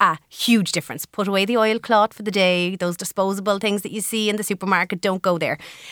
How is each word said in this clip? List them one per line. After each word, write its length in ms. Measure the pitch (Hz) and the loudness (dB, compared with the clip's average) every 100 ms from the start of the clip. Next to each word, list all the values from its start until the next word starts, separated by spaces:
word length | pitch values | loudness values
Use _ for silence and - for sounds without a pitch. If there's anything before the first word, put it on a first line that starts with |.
a 180 | 190 156 _ | 0 0 _
huge 440 | - - 233 185 | -6 2 2 2
difference. 340 | 170 - 127 - | -2 -6 -10 -10
Put 220 | - 196 | -6 -2
away 180 | 196 196 | 0 2
the 100 | 240 | 2
oilcloth 560 | 220 226 - 220 214 | 2 0 2 4 4
for 100 | - | 0
the 80 | 214 | -4
day. 460 | 202 185 180 175 190 | 2 4 4 0 -2
Those 200 | 175 170 | -4 -4
disposable 640 | 180 - 190 196 196 196 | -6 -2 -2 -2 -2 -2
things 240 | 214 202 | 0 -2
that 100 | - | -4
you 80 | 214 | -6
see 260 | - 220 214 | -4 -2 0
in 80 | 214 | -2
the 60 | |
supermarket, 580 | 208 196 190 180 180 185 | -4 -4 0 0 0 -2
don't 220 | 202 185 | -2 0
go 160 | 190 175 | 0 0
there. 200 | 143 151 - - - | 0 -4 -8 -20 -18